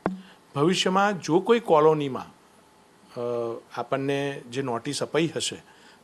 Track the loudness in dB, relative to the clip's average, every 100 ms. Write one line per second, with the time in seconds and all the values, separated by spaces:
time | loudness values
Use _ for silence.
0 | -6 -6 -14 -20 _ 0 2 2 2 2
1 | 2 0 0 2 4 2 4 6 6 4
2 | 0 -6 -12 -18 _ _ _ _ _ _
3 | _ -8 -6 -4 -4 -8 -10 -8 -4 -2
4 | -2 -2 -4 -8 -10 -6 -4 -4 -6 -6
5 | -2 0 0 -2 -6 -8 -16 -20 -20 -20